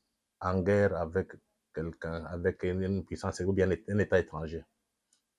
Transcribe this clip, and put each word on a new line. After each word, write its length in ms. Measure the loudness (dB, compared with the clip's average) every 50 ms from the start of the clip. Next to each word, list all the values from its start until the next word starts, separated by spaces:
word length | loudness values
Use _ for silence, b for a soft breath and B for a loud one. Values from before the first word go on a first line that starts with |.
| _ _ _ _ _ _ _ _
en 200 | -4 0 0 2
guerre 340 | 4 4 4 4 4 4 2
avec 360 | 0 -4 -2 -2 -2 -2 -2 -8 -18 _ _ _ _ _ _ -8
quelqu'un, 520 | -8 -6 -6 -8 -8 -8 -6 -6 -6 -8
avec 360 | -8 -8 -2 -2 -2 -2 0 -2
une, 200 | -2 -2 0 0
une 220 | 0 -2 -2 -4
puissance 340 | -6 -6 -4 -4 -4 -4 -2
ou 140 | -2 0 2
bien 180 | 4 4 4
un 260 | 2 0 -2 -2 0 0
État 220 | 2 4 4 4
étranger 440 | 2 0 -4 -10 -8 -8 -8 -10 -12 _ _ _ _ _ _ _ _ _ _ _ _ _ _